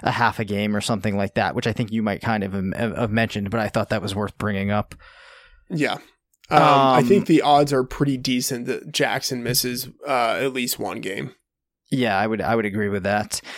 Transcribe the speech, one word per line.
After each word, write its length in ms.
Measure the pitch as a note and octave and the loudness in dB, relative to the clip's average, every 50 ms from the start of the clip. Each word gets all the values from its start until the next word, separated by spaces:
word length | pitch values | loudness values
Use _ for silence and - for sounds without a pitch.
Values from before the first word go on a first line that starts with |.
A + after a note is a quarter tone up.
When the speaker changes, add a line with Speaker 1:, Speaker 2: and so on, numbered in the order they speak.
Speaker 1:
a 100 | - - | -4 -2
half 260 | A#2 A#2 A#2+ A2 - | 0 2 2 2 2
a 60 | - A2 | 0 -4
game 320 | G2+ G2+ G2+ G#2 G#2 G#2 | -2 -2 0 0 0 0
or 60 | G2+ | 0
something 340 | - - A2+ G2+ - A2 G2+ | 0 -2 -2 0 0 -2 0
like 200 | G2+ G2 F#2+ - | 0 -2 -2 0
that, 200 | A#2 G2 E2 C#2 | 0 0 0 -2
which 100 | B2 - | -2 -2
I 60 | A#2 | -2
think 220 | G#2 - A#2 G2 A2+ | -2 -2 -4 -2 -2
you 100 | A2+ G#2+ | -2 -2
might 160 | G#2+ F#2+ - | -2 -2 -2
kind 240 | - A#2+ A2 G#2 G2 | -2 -2 -2 -2 -2
of, 100 | F#2+ G2 | -4 -4
um, 200 | G2 F#2 F#2+ - | -4 -4 -4 -2
have, 240 | - A#2 A2 - | -2 -4 -4 -2
have 140 | - A#2+ G#2 | -2 -2 0
mentioned, 400 | G#2+ A#2 A2+ A2 - G#2+ G2+ G2 | 0 0 0 0 -2 -6 -4 -4
but 100 | A2+ A#2 | -2 -2
I 80 | G#2+ G#2 | -2 -2
thought 180 | - A2+ G2+ | -2 -2 -2
that 140 | - A#2 G2+ | -2 -2 -4
was 120 | F#2+ F#2+ G2 | -4 -4 -4
worth 240 | G2+ G#2 F#2+ - | -4 -4 -6 -6
bringing 320 | - G2+ G#2+ G2+ G2 G2 G2+ | -4 -4 -2 -2 -2 0 0
up. 260 | G#2 G#2 - - - - - - - - - - - - - _ _ _ _ - | 0 0 -2 -4 -12 -20 -20 -20 -20 -20 -20 -20 -20 -20 -20 _ _ _ _ -8
Speaker 2:
Yeah. 240 | F3+ D3+ C#3+ G#2+ F#2 - - _ _ _ _ _ _ _ - - | -2 -2 0 -2 -2 -4 -8 _ _ _ _ _ _ _ -4 2
Um, 100 | - D#3+ | 4 4
I 360 | D#3 D3 C#3+ C#3 C#3 C3 B2+ | 6 6 6 6 6 6 6
Speaker 1:
Um, 80 | B2+ A#2+ | 4 6
Speaker 2:
think 200 | A#2+ - - - | 6 4 4 6
the 140 | - D#3+ - | 4 4 4
odds 300 | - D3 D3 D3 D3 C#3+ | 6 6 6 6 6 4
are 140 | C#3+ C3 C3 | 2 0 0
pretty 320 | - - - C#3+ C#3+ C3+ | -2 -2 -2 0 0 0
decent 480 | B2+ B2 C3+ B2+ B2 B2 - B2+ A#2+ A#2 | -2 -2 -2 0 0 0 -2 -4 -4 -4
that 260 | B2 A2+ - - D3+ | -6 -6 -6 -8 -6
Jackson 500 | - - C#3 A2+ A2 C3+ - - C3+ A#2+ | -2 0 0 0 0 -2 -4 -4 -6 -4
misses, 460 | A#2 A#2 B2 - - B2 B2 A#2+ B2 C3+ - _ - | -4 -2 -2 0 -2 -2 -4 -6 -8 -12 -16 _ -4
uh, 340 | C#3+ C3+ B2 A#2 A2+ G2 E2 | -2 0 2 2 2 2 0
at 100 | C3+ C3+ | 0 -2
least 260 | B2+ B2+ A#2+ A#2+ - | -2 -2 -4 -4 -4
one 220 | - G#2+ F#2 F#2 A#2 | -4 -6 -6 -6 -6
game. 340 | - F#2+ G2 B2 C#3 B2+ - _ _ _ _ _ _ _ _ _ _ _ | -8 -8 -6 -6 -8 -8 -12 _ _ _ _ _ _ _ _ _ _ _
Speaker 1:
Yeah, 280 | C#3+ C3 A#2+ A2 F#2+ | -2 0 0 2 2
I 80 | G2 G#2+ | 0 0
would, 160 | A2 A2 G2+ | 0 -2 -2
I 140 | D2+ - A#2 | 0 0 0
would 100 | A2+ G#2 | 0 0
agree 240 | G2+ F#2+ G#2+ G#2 G2+ | 0 -2 -2 -2 -2
with 140 | G2+ G2 F2+ | -2 -2 0
that. 360 | G2 G#2 G#2 G#2 - - - - - - | 0 0 0 -2 -4 -8 -10 -10 -12 -16